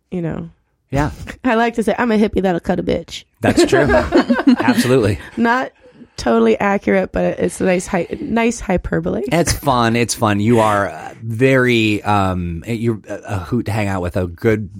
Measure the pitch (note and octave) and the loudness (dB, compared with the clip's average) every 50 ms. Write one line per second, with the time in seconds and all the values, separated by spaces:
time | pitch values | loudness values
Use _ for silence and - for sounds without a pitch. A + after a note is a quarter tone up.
0 | _ _ - F3+ E3+ D#3+ D3+ - E3+ E3 - _ _ _ _ _ _ _ - C3+ | _ _ -8 -6 -6 -6 -6 -8 -10 -12 -16 _ _ _ _ _ _ _ -4 -2
1 | D3 C#3+ - - - - - - - C4 A3+ A3+ A#3 A#3 A#3 A#3+ G#3+ A3 F#3+ - | -2 -2 -4 -8 -12 -14 -10 -4 -2 0 2 2 2 0 0 -2 -2 -2 0 0
2 | A#3+ A#3+ G#3+ G#3+ A3 G3+ - - F#3 G3 F3+ E3+ - - F3+ F3+ E3+ F3 - - | 0 0 2 2 2 2 0 0 0 0 0 -2 -2 -2 -2 -2 -2 -2 -4 -4
3 | E3+ - - - - _ _ _ - G#2+ G#2+ - F4 - - - - - - - | -6 -8 -16 -18 -18 _ _ _ 0 0 2 2 2 4 4 2 2 4 2 2
4 | - - - - B3 - A#3+ - - C#4+ A#3+ - - - B3 G#3+ A#3+ A#2+ B2+ C3 | 2 2 2 2 2 2 0 2 4 4 4 4 4 2 2 2 2 2 4 4
5 | A2 G2 G2+ - - - - - A#3 A#3 A#3 B3+ C4+ - - _ _ - - - | 4 2 0 -2 -6 -8 -4 -2 0 2 2 0 -2 -4 -8 _ _ -20 -20 -20
6 | A#3+ - _ - - B3+ A3+ A3+ A3+ A3+ A3 - - G3+ G3 G3+ - - G3 F#3+ | -20 -20 _ -6 -2 0 2 4 4 4 2 2 0 0 -2 -2 0 0 0 0
7 | F#3 F#3 - F3+ F3+ F3+ - - F#3+ F3+ - - F#3 F#3 F3+ F3+ F#3 - - F3+ | 0 -2 -2 -2 -2 -2 -2 -2 -2 -4 -2 -2 -2 0 0 0 -2 -2 -4 -4
8 | E3+ - - - - - G#3+ A#3 A#3 A#3 A#3 - - - F#3 F3 - - F3 E3 | -4 -4 -6 -8 -6 -2 -2 0 0 0 -2 -2 -2 -2 -2 -2 -2 -2 -4 -4
9 | E3 F3+ F#3+ G#3 - - - E3+ E3 - - - - C#3+ C3 B2 A#2 A2+ A2+ A#2 | -4 -4 -4 -6 -4 -2 0 0 0 0 -2 -2 0 0 2 2 2 2 2 2
10 | A#2+ A2+ - - A#2 G#2+ G#2 G2+ G#2 A2+ A#2+ A2+ A2 G#2+ G#2 G2+ G2+ F2+ D#2 D#2 | 0 -2 -2 0 0 0 2 2 2 4 4 4 4 4 2 2 0 -2 -4 -10
11 | - - - - A2+ A2+ A#2 A2 C3 C3+ C3+ C3 B2 B2 A#2+ A#2 A2 G#2+ G#2+ G#2 | -14 -14 -16 -14 -10 -8 -2 2 2 4 4 4 4 4 4 4 2 2 0 0
12 | - - G#2 G#2 G2 F#2+ F#2 F2+ F2+ E2+ E2+ E2 - - A#2+ A2 A2+ A#2 A2+ G#2 | 0 0 2 2 2 0 0 -2 -4 -6 -6 -8 -8 -6 -6 -4 -2 -2 -2 -4
13 | - - G2+ F#2 - - G#2 F#2+ F2 - - A#2+ G#2 - G2+ A2+ G#2+ G2+ G2 F#2+ | -6 -12 -12 -12 -10 -8 -8 -8 -6 -4 -4 -4 -2 -2 -2 -2 -2 -2 -2 -2
14 | F2+ F2+ - G2 F#2 F2 F2 - - A#2 A2 G#2+ A2 - G2+ G2 | -4 -4 -2 -2 -4 -4 -4 -2 0 0 2 0 -2 -6 -12 -16